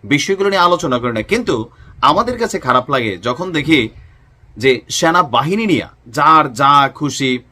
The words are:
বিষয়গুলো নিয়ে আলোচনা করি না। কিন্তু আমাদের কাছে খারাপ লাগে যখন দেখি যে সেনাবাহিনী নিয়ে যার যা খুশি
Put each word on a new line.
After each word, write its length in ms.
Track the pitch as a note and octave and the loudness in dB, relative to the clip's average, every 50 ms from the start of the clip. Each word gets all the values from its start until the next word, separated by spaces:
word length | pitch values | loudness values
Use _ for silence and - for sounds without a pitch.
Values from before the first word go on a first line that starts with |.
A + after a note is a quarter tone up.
| - | -2
বিষয়গুলো 440 | G2+ C#3+ C#3+ - - G3 F#3+ G3 G3+ | -2 -2 -2 0 -2 -2 -2 -2 -2
নিয়ে 140 | G3 F#3+ | 2 2
আলোচনা 360 | F3 F3 F3+ E3+ - D3 B2+ B2 | 2 2 2 0 0 -4 -2 -2
করি 140 | A#2 B2 | -2 -4
না। 100 | A2+ A2 | -4 -6
কিন্তু 480 | G#2 - G3 A#3+ - A#2+ D3+ A2+ A2+ A#2 _ _ - - - - | -4 -4 -4 -4 -2 -4 -4 -4 -6 -10 _ _ -20 -20 -8 0
আমাদের 360 | - C3+ D3+ F#3+ A#3 B3 B3 A3+ | 0 2 2 2 -2 -2 -4 -6
কাছে 200 | A3+ G#3 - F#3+ | -6 -6 -6 -6
খারাপ 320 | - C3 B2 B2+ B2 - | -4 0 0 0 0 0
লাগে 280 | C#3 C3 A#2 G#2+ F#2+ F2 | -2 -2 -2 -4 -6 -4
যখন 340 | G2 A#2+ B2 - F3+ F#3 | -6 -6 -6 -4 -6 -6
দেখি 360 | E3+ D#3 C3 D3+ D#3+ C#3 A2 A2 - - - - _ _ _ _ _ _ - _ - | -6 -4 0 2 2 2 2 -2 -8 -16 -20 -20 _ _ _ _ _ _ -20 _ -14
যে 240 | - A2 C3+ B2+ A2+ - - | -2 0 0 0 0 -2 -8
সেনাবাহিনী 800 | - - F3 E3 E3+ F3 F3 C3 A2 A#2 B2 D#3 F#3+ G#3+ A3+ | -4 0 0 2 2 2 0 2 0 -2 0 0 -2 -2 0
নিয়ে 200 | G#3 E3 A2+ D#2+ - - _ _ A#2 | 0 0 0 -2 -6 -18 _ _ -10
যার 440 | A2 D3+ C#3+ D3+ D#3+ D#3 D3 C#3 | -4 2 4 6 6 6 4 0
যা 360 | A#2 A2+ C#3+ C#3 C#3+ C#3+ C#3 C3+ C3+ | -2 0 2 4 4 4 4 2 -2
খুশি 440 | - D3+ C#3+ B2 - C#3 C3 B2+ A#2+ - _ | -6 -6 -6 -4 -4 -2 -2 -2 -4 -6 _